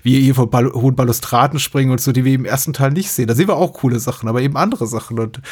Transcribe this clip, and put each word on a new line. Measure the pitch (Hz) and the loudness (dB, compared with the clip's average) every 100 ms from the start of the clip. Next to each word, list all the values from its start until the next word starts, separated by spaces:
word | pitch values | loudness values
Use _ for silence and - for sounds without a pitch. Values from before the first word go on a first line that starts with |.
wie | 123 131 | 2 4
er | |
hier | 135 | 4
von | 127 117 | 2 2
Bal-, | 123 127 | 2 0
hohen | 120 131 131 | 2 0 2
Balustraden | 123 117 - 123 139 147 | 0 -2 0 2 2 0
springen | - 139 131 | -4 0 0
und | 127 | 0
so, | 135 | 0
die | 127 | 2
wir | 131 | 2
im | 135 | 0
ersten | 113 135 160 | 0 -4 -4
Teil | 135 135 | -2 0
nicht | 156 190 | 0 -4
sehen. | - 113 | -2 0
Da | |
sehen | 117 190 | 2 2
wir | 156 | 2
auch | 180 | -2
coole | - 131 120 | 0 0 0
Sachen, | 120 - 113 | -4 -6 -4
aber | 120 | -2
eben | 135 135 | 0 0
andere | 196 254 110 | -2 -2 -4
Sachen | 110 - 113 | -6 -6 -6
und | 113 110 - | -6 -8 -16